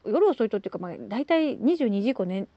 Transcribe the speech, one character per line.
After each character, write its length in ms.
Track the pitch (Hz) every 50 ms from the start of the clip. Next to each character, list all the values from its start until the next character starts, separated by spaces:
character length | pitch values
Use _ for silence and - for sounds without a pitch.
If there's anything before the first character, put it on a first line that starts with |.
| _
夜 220 | - 214 294 392 415
遅 160 | 311 - 233
い 60 | 214
と 80 | - 202
っ 20 |
て 80 | 190 190
い 20 |
う 20 |
か、 60 | - -
ま 120 | 185 180
あ、 20 | 170 -
大 260 | 120 - 202 233 285
体 300 | - 330 320 320 302 -
二 220 | - - 254 349 330
十 100 | 294 233
二 160 | 202 196 202
時 60 | 240
以 40 | 269
降 120 | - 185
ね、 200 | 180 185 190 208 - _